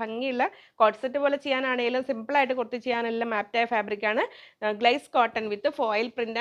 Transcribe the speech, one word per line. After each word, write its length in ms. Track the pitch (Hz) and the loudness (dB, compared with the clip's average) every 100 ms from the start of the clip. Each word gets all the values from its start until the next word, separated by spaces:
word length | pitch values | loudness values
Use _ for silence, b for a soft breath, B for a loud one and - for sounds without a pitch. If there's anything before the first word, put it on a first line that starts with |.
ഭംഗിയുള്ള 440 | 220 226 269 247 339 B B - | -8 -4 -4 0 -2 B B 4
കോട്ട് 180 | 214 214 | 4 4
സെറ്റ് 160 | 262 277 | -2 0
പോലെ 120 | 277 277 | 0 0
ചെയ്യാനാണെങ്കിലും 580 | 285 262 262 247 240 254 262 | -2 -2 0 0 0 0 -2
സിമ്പിളായിട്ട് 460 | 226 220 285 262 254 | -6 0 2 2 0
കുർത്തി 180 | 233 247 254 | -4 -4 -4
ചെയ്യാനെല്ലാം 480 | 233 233 226 233 214 | -2 -2 -2 -2 -2
ആപ്റ്റായ 260 | 208 233 233 | -2 0 0
ഫാബ്രിക്കാണ്. 500 | 220 208 208 214 233 480 B B B | 0 -2 -2 0 0 -2 B B B
ആ, 100 | 214 208 | -4 2
glaze 260 | 240 277 - 277 | 4 2 0 2
cotton 280 | 226 226 214 | 2 0 -4
with 160 | 208 285 294 | -2 -4 0
foil 300 | 226 214 240 247 | 0 0 -2 -4
print 200 | 226 226 | -4 -2